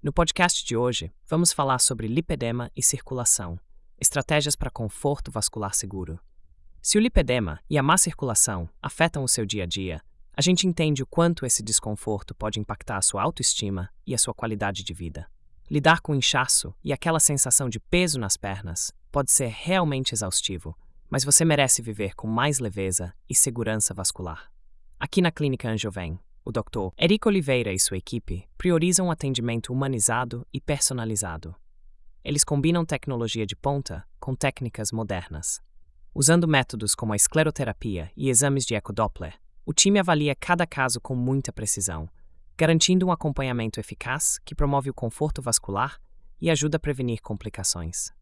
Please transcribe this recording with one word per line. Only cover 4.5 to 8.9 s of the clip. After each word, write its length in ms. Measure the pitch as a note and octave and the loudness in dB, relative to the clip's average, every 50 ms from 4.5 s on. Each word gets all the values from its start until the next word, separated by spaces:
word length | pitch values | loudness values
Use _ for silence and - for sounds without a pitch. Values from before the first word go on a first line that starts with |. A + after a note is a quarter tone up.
| C#3+ | -2
para 140 | - - C3 | -2 -4 -6
conforto 600 | - - A2+ G#2 - - - C#3+ C#3+ - - - | -4 -4 -6 -6 -6 -2 0 0 0 0 -4 -8
vascular 440 | - A2 G#2+ - - A#2 G#2 G2 - | -6 -4 -4 -4 -4 -4 -6 -4 -4
seguro. 440 | - - G2 F#2+ F#2+ F#2 E2 E2 F2 - - _ - - - - _ - - - - | -4 -4 -4 -8 -8 -8 -8 -8 -12 -12 -18 _ -20 -20 -20 -20 _ -20 -20 -20 -8
Se 180 | - - - G#3 | -2 2 4 4
o 20 | |
lipedema 600 | A3 B3 - - D#3+ A#2+ B2 B2 A2 F2 D2+ - - - | 4 6 4 4 4 4 2 0 0 -2 -4 -8 -8 -2
e 80 | B2 C#3+ | 0 2
a 40 | C3+ | 4
má 140 | C#3 E3 | 4 4
circulação 720 | F#3 - F3 D#3 - - C3 A2 - - - G#2 F#2 E2 D#2+ - - - | 4 4 2 0 -4 -4 -2 2 2 2 2 2 -4 -6 -8 -10 -10 -10
afetam 400 | - | -10